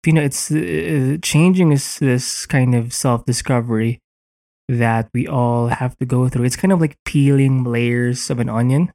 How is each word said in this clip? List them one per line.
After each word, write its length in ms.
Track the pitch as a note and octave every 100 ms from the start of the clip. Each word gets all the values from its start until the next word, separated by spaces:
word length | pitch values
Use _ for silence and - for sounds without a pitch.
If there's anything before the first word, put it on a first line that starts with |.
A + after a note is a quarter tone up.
| -
you 80 |
know, 80 | D#3+
it's, 300 | C#3+ C#3 -
uh, 640 | D3+ F3 D#3 E3+ D#3 C3 D#3
changing 500 | - D3 F3 F#3 E3+
is 280 | C#3+ - -
this 460 | C#3 B2+ C3 - -
kind 300 | C#3 B2+ A#2+
of 180 | A#2
self-discovery 1040 | - C3 A#2 A#2+ A#2+ - B2+ A#2 A2 A2+ A#2 _ _ _ _ _ _ -
that 400 | A#2+ A#2 A2+ A2
we 140 | B2 -
all 400 | C#3+ A#2+ A#2+ A#2+
have 300 | A#2+ B2+ -
to 80 | B2+
go 240 | B2+ B2+
through. 160 | B2 B2
It's 100 | -
kind 160 | F#3+
of 100 | F#3
like 160 | D#3+ - -
peeling 580 | D3 C#3 C#3 C3+ C3
layers 680 | B2 A#2 A#2+ A#2+ B2 B2 -
of 100 | B2+
an 100 | A#2+
onion 420 | A2 A#2+ C#3 F3+